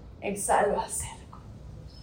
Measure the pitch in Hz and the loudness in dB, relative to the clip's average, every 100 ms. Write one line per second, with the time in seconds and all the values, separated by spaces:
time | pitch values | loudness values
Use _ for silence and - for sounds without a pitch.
0 | - - - 196 - - - - - - | -16 -8 -4 0 6 6 6 4 0 -4
1 | - - - - - - - - - - | -6 -8 -14 -16 -14 -14 -14 -14 -14 -14